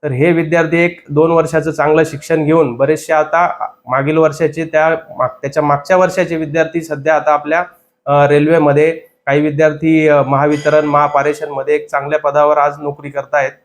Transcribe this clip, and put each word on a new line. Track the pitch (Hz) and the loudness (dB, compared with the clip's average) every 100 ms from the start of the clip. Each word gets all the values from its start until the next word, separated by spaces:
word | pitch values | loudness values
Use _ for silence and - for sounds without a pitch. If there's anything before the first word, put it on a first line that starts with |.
तर | 151 | -6
हे | 127 160 | 0 2
विद्यार्थी | 170 165 170 160 170 | 2 0 0 0 0
एक | 175 175 - | 0 -2 -4
दोन | 147 165 | 0 2
वर्षाचं | 165 160 160 151 | 2 0 -2 -4
चांगलं | 151 147 156 | -2 2 2
शिक्षण | 156 139 - 160 151 | 0 -4 -4 -2 2
घेऊन | 165 147 117 | 2 0 0
बरेचसे | 139 156 - | -2 -2 0
आता | 156 151 165 175 - - - - | -2 0 0 -2 -4 -10 -12 -6
मागील | 127 139 156 | -4 0 2
वर्षाचे | 156 147 160 151 160 | 0 0 -4 -4 -4
त्या | 156 160 160 - - | 0 0 -2 -8 -6
माग-, | 123 - | -6 -4
त्याच्या | 139 147 | -6 -4
मागच्या | 147 143 - 185 | 0 -2 2 2
वर्षाचे | 185 190 175 165 | 2 0 -4 -4
विद्यार्थी | 156 156 160 170 | -4 -2 -2 -4
सध्या | 160 147 143 156 | -6 -6 0 0
आता | 147 | 2
आपल्या, | 147 147 165 180 _ _ _ - | -2 0 -4 -4 _ _ _ -2
अ, | 143 143 | 2 4
रेल्वेमध्ये, | 147 147 165 147 143 156 165 - _ - | 4 4 2 4 4 2 0 -12 _ -2
काही | 143 | 0
विद्यार्थी, | 151 147 156 143 160 160 156 | 0 2 0 2 2 2 4
अ, | 147 | 2
महावितरण, | 135 135 147 151 147 151 147 | 2 0 0 0 2 2 2
महापारेषणमध्ये | 147 147 143 143 147 156 139 139 151 | 2 2 0 -2 -4 -6 -8 -2 -2
एक | 147 | -2
चांगल्या | 143 139 151 | -6 -2 -2
पदावर | 147 151 147 151 | 0 0 2 2
आज | 147 147 | 0 -2
नोकरी | 147 143 143 | -10 -10 -10
करतायत. | 139 139 147 139 - | -10 -4 -2 -2 -6